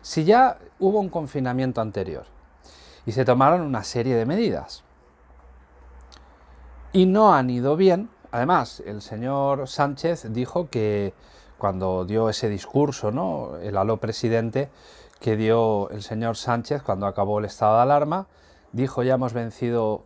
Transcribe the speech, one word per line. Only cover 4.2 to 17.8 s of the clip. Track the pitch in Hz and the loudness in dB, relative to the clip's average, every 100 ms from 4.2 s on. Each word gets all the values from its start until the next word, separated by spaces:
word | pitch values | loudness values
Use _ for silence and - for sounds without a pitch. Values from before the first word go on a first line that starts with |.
| 113 | 0
medidas | 185 220 87 - - _ _ _ _ _ - - - _ _ - - - - - _ - - - - - | 0 0 -2 -8 -18 _ _ _ _ _ -20 -20 -20 _ _ -20 -20 -20 -20 -20 _ -20 -20 -20 -20 -2
y | 190 185 | 4 4
no | 196 214 | 6 6
han | 151 127 | 6 4
ido | 123 131 156 | 0 0 4
bien, | 190 175 226 _ - | 4 4 -2 _ -8
además, | 120 123 160 120 - - | -2 2 2 0 -10 -12
el | 104 | -12
señor | - 110 127 139 139 139 135 | -10 -8 -4 -2 0 -2 -4
Sánchez | - 143 139 160 165 113 | -2 -2 0 -4 -4 -6
dijo | 113 123 175 165 | -6 -4 -4 -4
que | 120 107 104 98 - - - - - | -2 0 0 -4 -8 -20 -20 -20 -4
cuando | 101 95 95 92 92 | -4 -2 -2 -2 -2
dio | 110 113 | 0 0
ese | - 113 | 0 -4
discurso, | 98 - 135 147 139 104 | -4 -2 0 0 -2 -4
¿no?, | 127 185 151 - 76 | -2 -4 -6 -8 -10
el | 98 101 | -4 -2
aló | 104 110 | 0 0
presidente | 110 - 117 113 113 131 139 - - - - _ | -4 -4 0 0 0 -4 -6 -10 -20 -20 -20 _
que | 117 107 | -2 0
dio | 110 117 113 104 101 | 2 4 4 0 -2
el | 104 | -8
señor | 104 110 117 110 | -8 -4 -4 -4
Sánchez | 123 117 113 143 | -2 -2 -2 -6
cuando | - 95 101 | -2 -2 -2
acabó | 98 101 104 | -2 -2 -2
el | 104 | -4
estado | - 107 | 0 4
de | 113 | 4